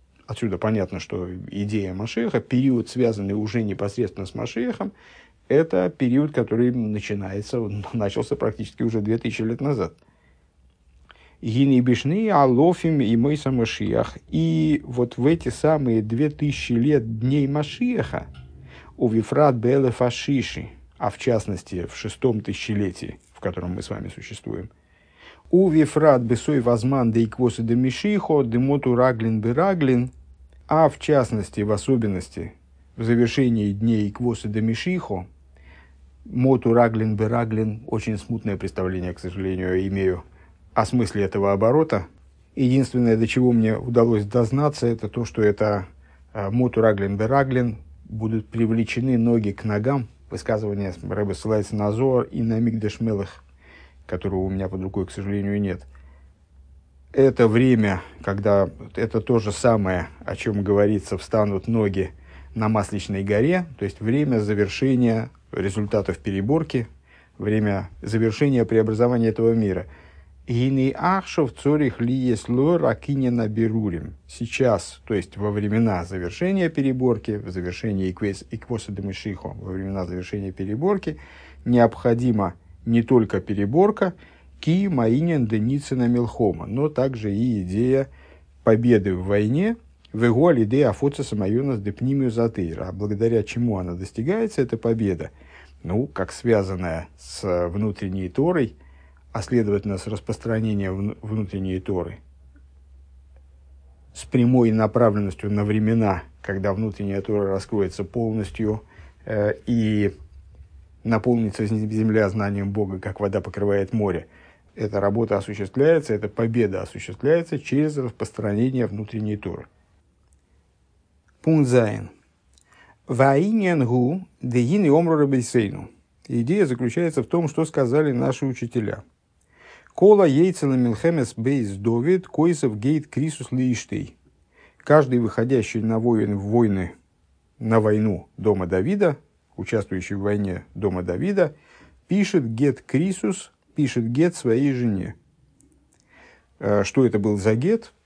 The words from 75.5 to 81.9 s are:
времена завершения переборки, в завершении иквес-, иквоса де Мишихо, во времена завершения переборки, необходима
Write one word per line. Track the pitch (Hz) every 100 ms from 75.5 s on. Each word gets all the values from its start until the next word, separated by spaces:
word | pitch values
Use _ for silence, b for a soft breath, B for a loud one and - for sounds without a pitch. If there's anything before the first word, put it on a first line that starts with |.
времена | 104 104 110 113 104
завершения | 92 95 87 - 180 196 170
переборки, | 160 135 127 127 110 - 104
в | 104
завершении | 92 90 90 113 98 92
иквес-, | 90 104 98 -
иквоса | 110 - 113 -
де | 98
Мишихо, | 98 95 110 92 -
во | 101 95
времена | 92 98 98 87
завершения | 90 90 104 98
переборки, | 92 95 110 180 196 - 147 B B B B
необходима | - 120 117